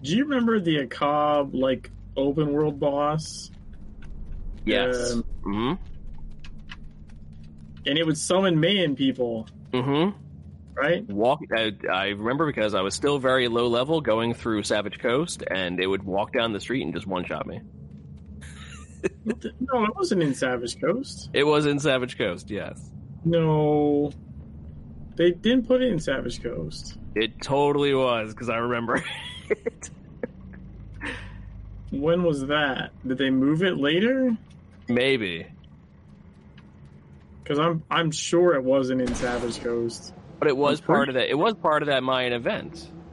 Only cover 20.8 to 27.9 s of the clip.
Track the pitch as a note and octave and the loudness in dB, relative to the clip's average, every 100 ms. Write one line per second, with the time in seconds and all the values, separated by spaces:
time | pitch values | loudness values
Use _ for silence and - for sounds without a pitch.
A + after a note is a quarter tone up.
20.8 | C#3 G#3+ C4+ - - - D3 D3+ D3+ C#3+ | 0 0 -2 -10 -4 2 6 6 4 2
21.8 | D3 C3 B2 - A2 F2 - G#2 E2 - | 4 2 2 0 -2 -2 -6 -6 -6 -10
22.8 | - - - - E3 E3+ D#3+ D3+ D3+ D3+ | -14 -16 -16 -4 2 4 4 4 4 4
23.8 | D3 D3 D3 - - - - - - - | 4 4 2 -4 -16 -16 -16 -16 -14 -14
24.8 | - - - - E3+ F3 G#3+ B3+ A#3 B3+ | -16 -14 -14 2 2 4 2 2 4 4
25.8 | B3+ F3 - C3+ A#2+ - A#2+ - D2+ - | 4 0 0 -2 -2 -6 -6 -6 -6 -8
26.8 | - - - - A2+ - - C#3 C#3+ C#3+ | -12 -12 -6 -2 -2 -2 0 4 4 4
27.8 | C#3+ | 4